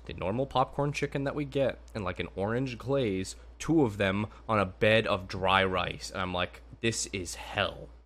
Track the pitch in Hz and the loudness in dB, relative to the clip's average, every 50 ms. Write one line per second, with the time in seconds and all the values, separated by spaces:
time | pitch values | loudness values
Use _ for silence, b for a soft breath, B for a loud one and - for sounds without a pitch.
0 | - - - - 85 87 107 127 135 - - 127 131 - - - 143 147 139 - | -12 -12 -8 -4 -4 -2 -2 -2 -2 0 2 2 2 2 0 -2 -2 -2 -2 -2
1 | 147 143 - 143 139 139 - 151 147 135 131 139 135 113 110 - - - - 113 | -4 -2 -2 -2 -2 -2 -2 -4 -4 -2 0 2 2 2 0 -4 -10 -10 -8 -4
2 | 95 90 90 - 90 - - 92 95 107 113 123 139 131 123 101 - 120 139 139 | -4 -4 -2 -4 -6 -6 -4 -2 -2 0 0 0 -2 -4 -6 -6 -4 -2 0 2
3 | 127 107 95 92 95 - - b b b - - - - 156 165 139 110 101 101 | 2 2 0 -2 -4 -6 -10 b b b -14 -6 0 2 4 4 4 4 4 2
4 | 101 95 95 104 107 B B B B - 110 104 98 92 - - 113 107 110 110 | 2 2 2 0 -2 B B B B 0 2 2 2 2 0 2 4 6 6 6
5 | 107 - 104 95 92 92 - 95 92 92 95 95 95 95 92 90 87 87 85 - | 4 2 0 -2 -2 -6 -4 0 2 4 6 6 4 4 2 0 -2 -4 -6 -8
6 | - - - 95 92 90 90 87 90 - - - - - - - - 113 110 - | -10 -8 -6 -6 -4 -2 -2 -2 -2 -4 -4 -10 -18 -20 -8 -2 -2 -2 0 -2
7 | - - - 101 87 82 - - - - - 104 95 - - - - - - - | -4 -4 -6 -6 -6 -8 -10 -10 -12 -4 -2 0 0 0 -2 -8 -14 -16 -18 -20
8 | - | -10